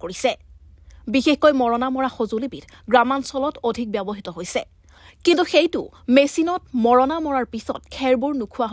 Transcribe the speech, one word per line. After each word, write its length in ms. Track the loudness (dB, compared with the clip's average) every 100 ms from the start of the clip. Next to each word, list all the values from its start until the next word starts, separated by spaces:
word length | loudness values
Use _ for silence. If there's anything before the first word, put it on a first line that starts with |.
কৰিছে। 280 | -12 -4 -4 -4 -10 -20 -20 -20 -20 -16 -4
বিশেষকৈ 460 | 0 2 4 4 2
মৰণা 260 | 0 0 -2 -2
মৰা 140 | -4 -4
সঁজুলিবিধ 460 | -6 -6 -8 -12 -18 -20 2
গ্ৰামাঞ্চলত 640 | 2 4 0 -4 -6 -6 -4 -6
অধিক 180 | -4 -6 -6
ব্যৱহৃত 340 | -6 -10 -12 -12
হৈছে, 240 | -6 -6 -8 _ _ _ -20 _ 2
কিন্তু 180 | 2 4
সেইটো 320 | 2 2 0 -8 -10 2 4
মেচিনত 440 | 4 2 -2 -2 -4 0 4
মৰণা 320 | 4 4 0 -4
মৰাৰ 200 | -4 -4
পিছত 280 | -8 -8 -10 -12 -4
খেৰবোৰ 360 | 0 2 0 -4
নোখোৱা 260 | -6 -6 -6